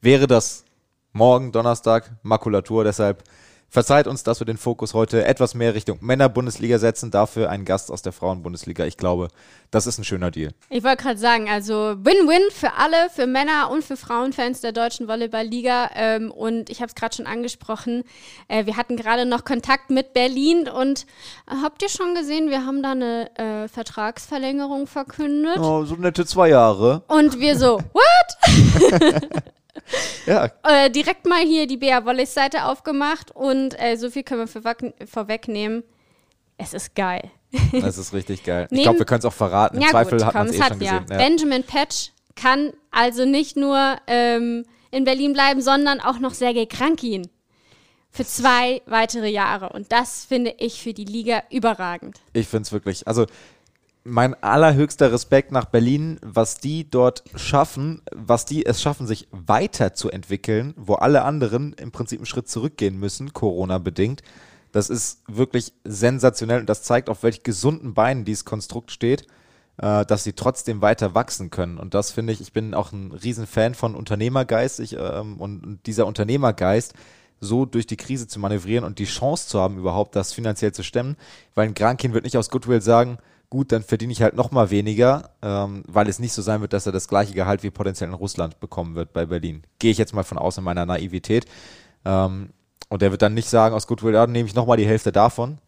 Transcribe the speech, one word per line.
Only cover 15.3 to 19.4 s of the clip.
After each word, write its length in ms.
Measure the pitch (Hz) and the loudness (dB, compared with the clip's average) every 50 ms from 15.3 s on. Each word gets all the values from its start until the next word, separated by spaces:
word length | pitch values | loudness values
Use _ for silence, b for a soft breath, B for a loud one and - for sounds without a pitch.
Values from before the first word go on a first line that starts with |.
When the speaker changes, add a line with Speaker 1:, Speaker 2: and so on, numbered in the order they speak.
| 226 220 226 226 220 240 233 254 247 247 247 - - | -4 -6 -6 -4 -6 -4 -2 0 0 0 0 -2 -4
Speaker 2:
Ähm, 380 | - 220 220 220 220 220 220 | -2 -2 0 0 -2 -4 -6
und 400 | - - 220 226 226 226 226 - | -8 -6 -6 -4 -4 -4 -6 -8
ich 100 | 226 - | -10 -10
hab's 140 | 233 226 - | -10 -10 -8
grad 180 | - - 226 - | -8 -8 -8 -8
schon 140 | - 240 - | -8 -10 -8
angesprochen, 800 | 208 233 240 247 - _ - - 226 214 - 247 233 240 247 B B B B B B B B B | -8 -8 -8 -8 -10 _ -10 -10 -10 -8 -6 -6 -6 -6 -6 B B B B B B B B B
äh, 180 | - 220 214 | -2 -2 -2
wir 100 | 196 226 | -2 -2
hatten 220 | 214 240 _ 247 226 | -4 -4 _ -4 -6
gerade 300 | 226 214 226 247 247 247 | -2 0 0 0 2 0
noch 180 | 247 240 | -2 -2